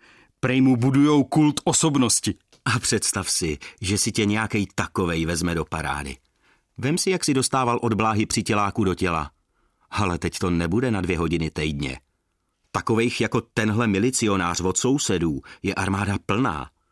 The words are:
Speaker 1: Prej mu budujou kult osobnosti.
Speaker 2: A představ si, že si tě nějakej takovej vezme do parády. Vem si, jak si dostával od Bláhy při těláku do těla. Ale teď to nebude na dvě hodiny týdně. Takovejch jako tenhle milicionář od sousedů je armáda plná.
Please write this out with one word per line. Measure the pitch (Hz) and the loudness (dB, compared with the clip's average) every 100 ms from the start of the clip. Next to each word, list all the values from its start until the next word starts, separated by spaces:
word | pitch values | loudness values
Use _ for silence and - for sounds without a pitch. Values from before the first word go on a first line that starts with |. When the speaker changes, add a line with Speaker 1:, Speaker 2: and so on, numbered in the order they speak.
| - - _ _ | -20 -20 _ _
Speaker 1:
Prej | 123 131 | 0 4
mu | 131 123 | 4 4
budujou | 127 135 147 147 | 4 4 6 4
kult | 139 156 151 147 | 4 4 4 2
osobnosti. | - 139 160 139 120 - - - _ _ - | 0 2 2 2 2 2 -2 -6 _ _ -2
Speaker 2:
A | 117 | -2
představ | - 107 - 98 90 | 0 -2 -2 -4 -2
si, | - 82 73 - - | -2 -2 -4 -10 -8
že | 92 101 | -4 -2
si | - | 0
tě | 104 104 | 0 2
nějakej | 107 110 110 98 - | 2 0 -2 -2 -4
takovej | 90 - 90 82 80 | -4 -2 0 0 -2
vezme | 85 85 82 | -2 -2 -2
do | 76 | -4
parády. | 78 73 71 69 65 _ _ _ _ _ - | -6 -6 -6 -8 -12 _ _ _ _ _ -6
Vem | 123 160 | -2 -2
si, | - | 0
jak | 185 - | -2 0
si | |
dostával | 131 123 135 123 120 | 0 0 0 0 0
od | 120 | 0
Bláhy | 104 110 107 107 | 0 2 2 0
při | - | -2
těláku | 98 104 101 - | 0 0 0 0
do | 95 87 | 0 0
těla. | 92 82 73 _ _ _ _ _ _ | 0 -2 -4 _ _ _ _ _ _
Ale | - 98 - | -2 0 0
teď | 87 - | -4 -2
to | 92 | 0
nebude | 85 85 101 131 | 0 0 0 0
na | 104 | 0
dvě | 85 85 | -2 0
hodiny | 85 82 80 | 0 0 -2
týdně. | - 78 71 69 64 _ _ _ _ _ _ _ | -2 -4 -2 -6 -8 _ _ _ _ _ _ _
Takovejch | - - 113 120 - | -6 0 0 0 0
jako | 110 123 | -2 -2
tenhle | - - 110 107 117 | -4 -2 0 2 2
milicionář | 95 120 131 107 98 87 85 | 2 2 0 0 0 0 -2
od | 90 90 | -2 0
sousedů | 127 143 - 90 82 67 - - | 0 0 0 0 0 -2 -8 -10
je | 98 | -6
armáda | - 95 98 101 95 - | -4 -2 -2 -2 -4 -2
plná. | 104 131 78 67 _ _ | -2 -2 -4 -8 _ _